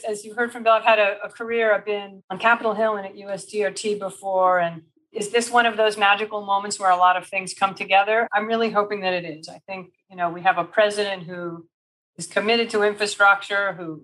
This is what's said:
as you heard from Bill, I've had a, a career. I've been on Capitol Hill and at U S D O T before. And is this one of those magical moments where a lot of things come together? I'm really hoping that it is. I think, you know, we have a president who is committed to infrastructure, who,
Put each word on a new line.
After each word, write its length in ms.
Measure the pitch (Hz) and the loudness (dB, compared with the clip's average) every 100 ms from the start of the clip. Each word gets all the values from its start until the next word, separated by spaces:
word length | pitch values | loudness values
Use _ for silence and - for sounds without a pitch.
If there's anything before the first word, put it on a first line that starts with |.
| 220 | -6
as 160 | 208 | -8
you 120 | 220 214 | -8 -4
heard 160 | 240 | -4
from 100 | 240 | 0
Bill, 120 | 226 | 4
I've 100 | 220 | 4
had 160 | 226 214 | 6 4
a, 180 | 202 202 | 4 -2
a 60 | 208 | -8
career. 440 | - 226 233 220 | -10 -4 0 2
I've 120 | 196 208 | 2 0
been 360 | 208 196 190 - | -6 -8 -16 -12
on 80 | 185 | 0
Capitol 380 | 226 233 233 202 | 2 2 2 0
Hill 200 | 220 208 | 0 -2
and 120 | 196 | -6
at 100 | 202 | -12
U 120 | 196 | -10
S 160 | 190 - | -10 -6
D 200 | 208 190 | -4 -2
O 60 | |
T 240 | 180 214 208 | -2 -4 -4
before. 640 | 196 - 196 185 185 180 | -6 -8 -2 2 4 2
And 240 | 170 165 - _ _ | 0 -6 -16 _ _
is 200 | - - | -8 -2
this 180 | 233 233 | -2 2
one 160 | 240 233 | 2 2
of 120 | 214 | 2
those 200 | 214 208 | 0 2
magical 480 | 202 202 214 214 202 | 2 2 -2 -6 -2
moments 340 | 196 208 208 | -2 -2 0
where 120 | 190 | 2
a 40 | 180 | 6
lot 220 | 180 180 | 4 4
of 80 | 175 | -2
things 300 | 190 185 - | -8 -8 -2
come 180 | 190 | -2
together? 560 | 180 185 190 202 226 233 | -2 2 4 4 2 0
I'm 140 | 208 214 | -2 0
really 240 | 226 226 | 0 0
hoping 320 | 208 208 208 | 0 -2 -2
that 120 | 185 180 | -2 -2
it 100 | 170 | -6
is. 240 | 156 175 | -12 -16
I 120 | 160 - | -18 -14
think, 260 | 190 180 _ _ | -14 -14 _ _
you 40 | 185 | -4
know, 140 | 170 | -4
we 120 | 175 | 0
have 180 | 185 175 | 2 2
a 40 | |
president 600 | 175 - 208 208 202 190 | 0 2 2 2 -4 -6
who 420 | 170 180 175 170 - _ _ _ _ - | -8 -10 -10 -10 -16 _ _ _ _ -16
is 80 | 170 | -6
committed 420 | 196 208 233 226 | -2 0 0 0
to 140 | 214 | 0
infrastructure, 920 | 208 208 208 - 202 196 - 202 196 | 0 0 -4 4 4 4 0 -2 -2
who, 260 | 180 165 151 | -4 -10 -12